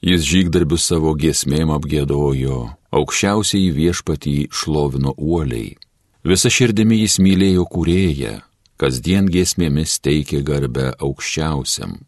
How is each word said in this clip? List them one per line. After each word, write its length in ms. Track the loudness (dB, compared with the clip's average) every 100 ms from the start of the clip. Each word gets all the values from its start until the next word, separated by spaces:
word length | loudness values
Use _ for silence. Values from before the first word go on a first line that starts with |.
Jis 220 | 2 0 2
žygdarbius 580 | 2 4 2 2 0 0
savo 220 | 0 0 2
giesmėm 560 | 0 0 -2 0 0
apgiedojo, 1040 | 0 -2 -2 0 0 0 0 -2 -4 -6 -14 _
aukščiausiąjį 800 | -2 -2 -2 0 0 0 0 0
Viešpatį 640 | 2 0 0 -4 -4 -2 -2 -2
šlovino 640 | -6 -4 0 0 0 -2 -2
uoliai. 640 | -2 -2 -2 -4 -8 -14 _ _ _ _ 0
Visa 260 | 2 2
širdimi 480 | 2 2 4 4 4
jis 160 | 2 4
mylėjo 460 | 4 6 4 4 2
Kūrėją, 720 | 0 0 2 2 0 -6 -10 -16 _ _ _
kasdien 520 | -2 -2 0 2 2
giesmėmis 640 | 2 0 0 0 0 -2 -2
teikė 440 | 0 0 0 -4
garbę 480 | -2 -2 -2 -2 -4
Aukščiausiam. 1040 | -4 -6 -6 -6 -4 -2 -4 -4 -6 -8 -12